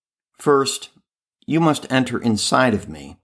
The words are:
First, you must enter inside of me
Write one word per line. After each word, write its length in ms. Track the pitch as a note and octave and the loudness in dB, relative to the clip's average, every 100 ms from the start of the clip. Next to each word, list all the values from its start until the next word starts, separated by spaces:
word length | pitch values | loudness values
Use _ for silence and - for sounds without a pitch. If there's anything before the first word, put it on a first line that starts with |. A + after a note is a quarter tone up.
| _ _ _ | _ _ _
First, 600 | - D3 C#3 C3+ - - _ _ _ _ _ - | -4 2 2 2 -4 -10 _ _ _ _ _ -4
you 140 | D3+ | 2
must 320 | E3 C#3+ - | 2 0 -2
enter 260 | C3 B2 A#2+ | -2 0 -2
inside 560 | A#2+ G#2 - C3 B2+ | 0 0 0 2 2
of 140 | G#2 - | 0 -4
me 320 | D2+ C#2 - | -14 -16 -20